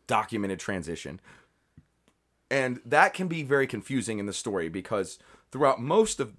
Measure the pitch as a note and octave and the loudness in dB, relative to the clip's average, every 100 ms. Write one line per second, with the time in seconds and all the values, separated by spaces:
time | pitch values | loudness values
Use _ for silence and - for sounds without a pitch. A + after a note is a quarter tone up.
0 | - A2 G#2+ A2 G2 F2+ - F#2+ E2 E2 | -2 0 0 -4 -4 -6 -4 -6 -4 -8
1 | C#2 F2 - - _ _ _ - _ _ | -10 -14 -18 -20 _ _ _ -20 _ _
2 | _ _ _ _ - C3+ B2+ B2 A#2 D3 | _ _ _ _ -4 0 0 -4 2 6
3 | F#3+ - F#3 E3 C3+ C#3 C3+ A2+ - C3+ | 6 4 -4 -2 2 2 2 -2 -4 -4
4 | G#2+ G#2+ G2+ - A#2 G2 E2 F#2 - G#2+ | -2 -4 -4 -6 -4 -2 -2 -6 -4 -2
5 | F2+ - - - _ C3 C#3 C3 C3 G3 | -2 -6 -20 -20 _ 2 2 2 2 2
6 | A3 - A2+ | 2 0 -6